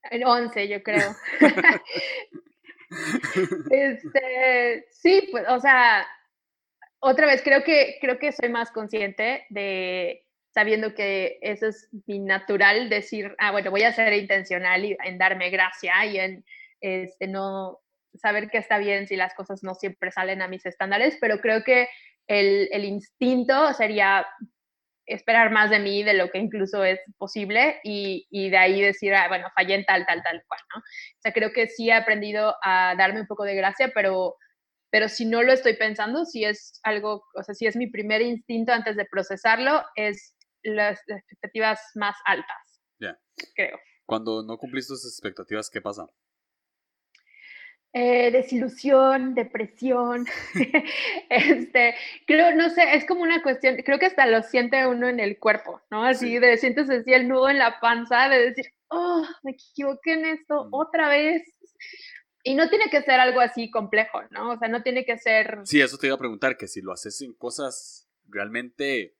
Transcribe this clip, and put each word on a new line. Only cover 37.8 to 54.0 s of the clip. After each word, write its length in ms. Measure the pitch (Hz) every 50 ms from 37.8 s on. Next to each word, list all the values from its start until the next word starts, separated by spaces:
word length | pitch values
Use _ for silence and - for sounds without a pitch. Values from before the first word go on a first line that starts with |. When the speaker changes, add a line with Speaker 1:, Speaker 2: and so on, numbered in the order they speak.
| 247 220
Speaker 1:
primer 320 | 240 202 208 208 214 214
instinto 520 | 233 240 240 226 - _ 240 226 226 233 240
antes 240 | 226 226 226 214 208
de 80 | 202
procesarlo, 800 | - - 196 185 - 196 190 - 226 220 226 254 269 294 302 - - _
es 420 | - 214 208 202 202 - _ _ _ _ _ _ _ _
las 380 | 220 214 214 208 208 196 - - -
expectativas 760 | 214 196 _ _ 208 _ - 202 _ 226 220 220 214 214 - - _
más 200 | 214 208 202 202 - -
altas, 560 | - 190 175 - - - - _ _ _ _ _ _ _ _
Speaker 2:
Ya. 200 | 110 95 - _ _ _ _ - - _ _
Speaker 1:
creo. 240 | - 196 - - - _ _ _ _ _
Speaker 2:
Cuando 380 | - 113 110 110 113 110 110 113
no 140 | 110 113 113
cumplís 300 | - 127 127 135 123 120
tus 180 | 135 123 123
expectativas, 640 | 123 - - _ 107 92 - 92 _ 107 107 107 -
¿qué 120 | _ 107
pasa? 260 | 92 101 101 101 85 - _ _ _ _ _ _ _ _ _ _ _ _ _ _ _ _ _ _ _ _ _ _ _ _ _ _ - - - - - - _ _ _ _ _
Speaker 1:
Eh, 360 | 247 247 247 247 247 247 240
desilusión, 1040 | 233 262 254 262 262 240 247 247 - - - 269 277 262 262 269 269 269 254 262 254
depresión. 880 | 247 233 240 - 220 220 202 _ _ 240 262 254 247 240 240 240 240 247 - - - - - -
<laughs> 760 | 180 - - - 311 - - - - - 480 403 330 - _
Este, 680 | 247 240 - 294 320 - 339 - - 247 240 233 233 - - - - - _
creo, 300 | - 294 311 339 349 320
no 140 | 320 339 339
sé, 240 | 330 339 339 277 285
es 100 | 302 294
como 160 | - 381 359
una 220 | 349 330 339 330 330
cuestión, 340 | 277 262 262 - 262 262 - 247
creo 140 | - 277
que 80 | 277